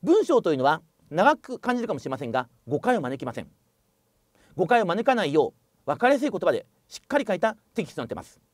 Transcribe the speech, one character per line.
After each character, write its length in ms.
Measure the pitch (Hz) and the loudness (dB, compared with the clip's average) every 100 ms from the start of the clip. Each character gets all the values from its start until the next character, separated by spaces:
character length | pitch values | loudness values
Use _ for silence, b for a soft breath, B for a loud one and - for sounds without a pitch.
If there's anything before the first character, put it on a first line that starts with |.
文 220 | - 392 | 4 2
章 180 | 392 269 | 4 2
と 100 | 185 | 2
い 40 | 143 | 2
う 20 | |
の 60 | |
は 180 | 131 156 _ _ _ | 2 0 _ _ _
長 260 | 151 226 311 | 2 4 2
く 220 | - 254 | -4 -8
感 180 | - 247 | -4 -4
じ 60 | |
る 60 | 233 | -4
か 60 | |
も 60 | 151 | -6
し 40 | |
れ 60 | - | -6
ま 80 | 131 | -6
せ 80 | 131 | -2
ん 40 | |
が、 180 | 123 127 _ - | -4 -4 _ -6
誤 100 | 147 | -4
解 180 | 240 247 | 0 0
を 40 | |
招 180 | 131 131 | -2 -6
き 60 | |
ま 80 | 127 | -8
せ 80 | 117 | -10
ん。 80 | 92 _ _ _ _ _ _ _ _ _ b | -14 _ _ _ _ _ _ _ _ _ b
誤 120 | - 175 | -6 2
解 160 | 240 | 2
を 40 | 196 | 2
招 180 | 180 | 0
か 100 | 240 | 0
な 100 | 254 | 0
い 80 | 170 | 2
よ 220 | 151 135 _ _ _ - | 2 0 _ _ _ -8
う、 40 | |
分 80 | 143 | 0
か 100 | 247 | 2
り 60 | |
や 60 | 277 | 2
す 60 | 277 | 0
い 40 | |
言 80 | 190 | 0
葉 140 | 175 | 0
で 140 | 120 - _ _ | 0 -6 _ _
し 100 | - | -20
っ 20 | _ | _
か 100 | 285 | -2
り 60 | 254 | 0
書 80 | |
い 60 | 185 | -2
た 160 | 220 220 _ | -2 -4 _
テ 100 | - | -8
キ 80 | 170 | -8
ス 40 | - | -8
ト 60 | |
に 20 | |
な 20 | 117 | -8
っ 20 | |
て 60 | |
ま 80 | - | -10
す。 160 | - _ _ | -14 _ _